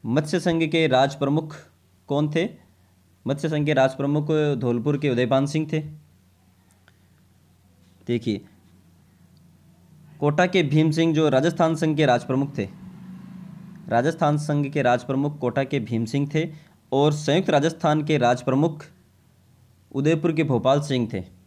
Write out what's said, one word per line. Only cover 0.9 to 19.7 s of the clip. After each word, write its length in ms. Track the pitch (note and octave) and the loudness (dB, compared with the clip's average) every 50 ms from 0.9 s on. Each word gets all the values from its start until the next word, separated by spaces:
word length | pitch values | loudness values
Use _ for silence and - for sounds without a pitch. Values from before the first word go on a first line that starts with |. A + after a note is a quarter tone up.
| C3 B2+ C3+ C#3+ D3 | 4 4 2 2 0
प्रमुख 420 | - C#3+ C3+ D3 D#3 D#3 D#3 - - - _ _ _ _ _ _ _ _ | -2 -2 0 0 -2 -2 -6 -16 -18 -20 _ _ _ _ _ _ _ _
कौन 260 | - C#3+ C#3+ D3+ D3+ D3+ | -4 -2 0 0 0 0
थे? 120 | E3 F3+ A#3 - - _ _ _ _ _ _ _ _ _ _ _ _ _ | -2 -2 -4 -6 -14 _ _ _ _ _ _ _ _ _ _ _ _ _
मत्स्य 220 | A#2 C#3+ D3 - D#3 | -6 -4 -2 -2 -2
संघ 180 | D#3 D3+ D3 | 0 0 0
के 80 | D3+ D3+ | 2 4
राज 220 | C3 C3 C3+ - | 4 2 2 2
प्रमुख 320 | - C#3 C#3 D3 D3 D3+ D3+ D#3+ D3+ D3+ D3 C#3+ | -2 -2 0 0 0 0 0 0 2 2 0 0
धौलपुर 420 | A#2+ A2 A#2+ A#2+ A#2+ A2+ D3 C#3+ C#3+ | 0 0 0 0 0 0 0 -2 0
के 120 | D3+ C#3+ | 0 0
उदयपान 360 | B2 A#2+ B2+ A2+ C3+ C3+ C#3 | 2 2 2 2 2 2 0
सिंह 220 | C#3+ D3 D#3 D#3 D#3 | 0 -2 -4 -2 -2
थे। 60 | E3 D#3 D3+ - - - _ _ _ _ _ _ _ _ _ _ _ _ _ _ _ _ _ _ _ _ _ _ _ _ _ _ _ _ _ _ _ _ _ _ _ _ _ _ _ _ _ | -4 -4 -4 -6 -14 -18 _ _ _ _ _ _ _ _ _ _ _ _ _ _ _ _ _ _ _ _ _ _ _ _ _ _ _ _ _ _ _ _ _ _ _ _ _ _ _ _ _
देखिए, 380 | - A#2+ A2+ A2+ A2+ G#2 G2 - - _ _ _ _ _ - _ _ _ _ _ _ _ _ - _ _ _ _ _ _ _ _ _ _ _ _ _ - - - - - - | -4 -4 -2 0 -2 -4 -4 -6 -14 _ _ _ _ _ -20 _ _ _ _ _ _ _ _ -20 _ _ _ _ _ _ _ _ _ _ _ _ _ -20 -20 -20 -20 -8 -2
कोटा 260 | C#3+ D3 D3 E3 F3+ | 0 0 2 2 2
के 160 | F3+ F#3 F#3+ | 2 2 2
भीम 280 | E3 C#3 D3 D#3 D#3 D#3+ | 2 4 4 4 4 4
सिंह 240 | D3+ D#3 E3 E3 D#3 | 2 2 2 2 2
जो 140 | D3+ D#3+ D3 | 2 2 4
राजस्थान 460 | C3 C3 C#3+ E3+ E3+ - E3+ D#3+ D#3+ | 4 4 2 2 2 2 2 2 2
संघ 220 | D3+ E3 D#3 D3+ | 0 0 0 2
के 100 | C#3+ D#3 | 2 4
राज 180 | C3 A#2+ A#2+ - | 4 2 2 0
प्रमुख 340 | - C3 C3+ C#3 C#3+ - - | -2 -2 -2 -2 -2 -4 -6
थे, 100 | G2 G2 - - - - - - - - - - - - - - - - - - - - - - - - | -6 -6 -8 -18 -20 -20 -18 -18 -18 -18 -18 -18 -18 -18 -18 -18 -18 -18 -18 -18 -20 -20 -20 -18 -6 0
राजस्थान 500 | A2+ A#2 B2+ D#3+ D#3+ - E3 D3 D3+ D3 | 0 2 2 0 0 0 0 0 0 0
संघ 340 | D3+ D3+ D3 D3 C#3+ C3+ | -2 -2 -2 0 -2 -2
के 100 | C#3+ C#3+ | -2 0
राज 220 | C3 B2 B2 B2 B2 | 2 2 2 0 0
प्रमुख 340 | - C3 C3+ C#3+ D3 D3 D3 | -4 -2 -2 -2 -2 -4 -2
कोटा 260 | - B2 A2+ C#3 C3+ | -4 -2 0 -2 -2
के 160 | C3+ C#3+ C#3 | -2 -2 -4
भीम 240 | A2 G#2+ A#2+ A2+ A#2 | -4 -2 -4 -4 -4
सिंह 260 | A2 - C#3 C#3+ C#3+ D3 | -2 -2 -2 -2 0 -2
थे 180 | D#3 D#3+ D3+ - - - - _ _ _ _ | -2 -2 -4 -8 -16 -20 -20 _ _ _ _
और 200 | - C3+ C#3+ D3+ | 2 2 4 4
संयुक्त 380 | D3 D3+ - - C#3+ F3+ F#3+ G3 | 2 0 0 0 0 2 2 2
राजस्थान 540 | E3 C#3+ C#3+ D#3+ D#3+ - - D#3+ D3+ D#3 D3+ | 2 2 2 2 -2 0 0 2 2 2 0
के 140 | D3+ D#3 C#3+ | 0 0 2
राज 240 | A#2+ A#2+ B2+ B2 | 4 2 2 2
प्रमुख 420 | - C3+ B2+ C#3 D3+ E3 D#3 - - - - _ _ _ _ _ _ _ _ _ _ _ _ _ _ _ | 0 0 2 2 2 0 -2 -6 -18 -20 -20 _ _ _ _ _ _ _ _ _ _ _ _ _ _ _